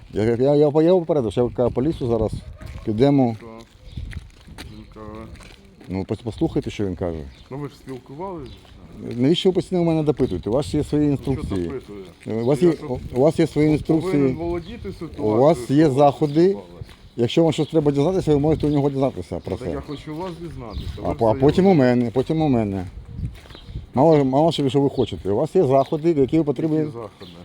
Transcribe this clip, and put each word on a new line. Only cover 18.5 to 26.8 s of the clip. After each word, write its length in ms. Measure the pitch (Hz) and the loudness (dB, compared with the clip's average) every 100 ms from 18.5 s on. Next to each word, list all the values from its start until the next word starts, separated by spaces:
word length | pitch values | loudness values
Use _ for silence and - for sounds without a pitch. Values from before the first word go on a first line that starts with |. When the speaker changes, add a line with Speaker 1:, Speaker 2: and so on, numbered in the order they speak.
| 151 151 | 0 0
Speaker 1:
у 40 | |
нього 200 | 147 143 | 2 0
дізнатися 480 | 135 131 90 90 85 | 0 -2 -4 -8 -10
про 100 | - | -6
Speaker 2:
Ну, 40 | 95 | -6
так 120 | 127 | -6
Speaker 1:
це. 60 | |
Speaker 2:
я 60 | 139 | -8
хочу 340 | 139 139 156 | -8 -12 -12
у 20 | 151 | -10
вас 140 | 185 165 | -10 -12
дізнатися. 460 | 170 135 117 95 - - | -14 -14 -12 -10 -10 -6
Speaker 1:
А 40 | 87 | -6
Speaker 2:
Ви 60 | |
Speaker 1:
по-, 140 | 87 113 | 2 2
а 40 | |
Speaker 2:
ж 60 | 135 | 6
Speaker 1:
потім 260 | 139 151 185 | 4 6 6
у 20 | |
Speaker 2:
заявили. 280 | 170 127 123 | 6 6 4
Speaker 1:
мене, 140 | 120 | 2
потім 320 | 127 127 160 | 0 0 0
у 60 | 156 | 2
мене. 380 | 120 104 98 90 - - - - - - - - - - | 2 0 -4 -8 -12 -16 -10 -10 -12 -18 -20 -14 -14 -4
Мало, 300 | 120 160 151 | 2 6 6
мало 280 | 135 135 165 | 4 2 2
що 100 | - | 2
ви, 80 | 139 | 0
що 100 | 139 | 2
ви 100 | 139 | 0
хочете. 400 | - 110 90 92 | 0 -4 -4 -2
У 60 | 104 | -2
вас 180 | 156 190 | 0 2
є 80 | |
заходи, 460 | 139 135 135 160 160 | 4 4 2 0 0
які 260 | 151 127 160 | 2 2 2
ви 60 | |
потрібні. 320 | 151 135 160 | 0 -2 -2
Speaker 2:
Які 140 | 156 | 0